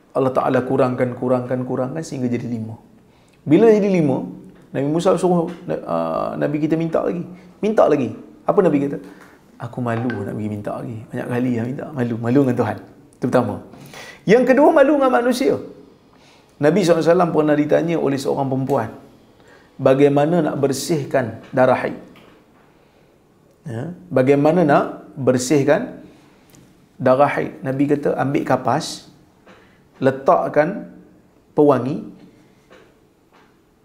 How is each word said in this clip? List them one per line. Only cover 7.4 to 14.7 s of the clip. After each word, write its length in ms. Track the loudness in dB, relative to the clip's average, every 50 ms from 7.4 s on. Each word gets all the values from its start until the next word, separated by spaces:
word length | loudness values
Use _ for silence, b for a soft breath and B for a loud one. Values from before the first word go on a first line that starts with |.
| B B B B -4
Minta 240 | -2 2 4 4 4
lagi. 240 | 4 2 0 -4 -6 -10 -16 -20 -20 -12 -4
Apa 160 | -2 2 2
Nabi 240 | 2 4 2 2 0
kata? 160 | -2 -6 -8 -14 B B B B B B B B _ _
"Aku 240 | -14 -14 -12 -8 -6
malu 320 | -4 -4 -4 -2 -4 -4 -4 -6
nak 160 | -6 -8 -8
pergi 140 | -8 -8 -8 -8
minta 240 | -8 -8 -8 -10
lagi. 240 | -10 -10 -12 -12 -14 -14 -12
Banyak 180 | -10 -10 -8 -6 -4
kali 180 | -2 -2 -2 -2
dah 80 | -2 -4
minta. 200 | -6 -6 -8 -10 -10 -6
Malu. 200 | -4 -4 -4 -4 -4
Malu 200 | -2 0 2 2 2
dengan 120 | 2 0 -2
Tuhan." 160 | -2 -4 -4 -8 -10 -20 -20 -20 -20 _ _
Itu 80 | -8 -4 0 0
pertama. 320 | 0 0 0 -6 -10 -12 -18 B B B B B B B B B B B 4
Yang 160 | 4 4 6 4 4
kedua, 160 | 6 6
malu 320 | 6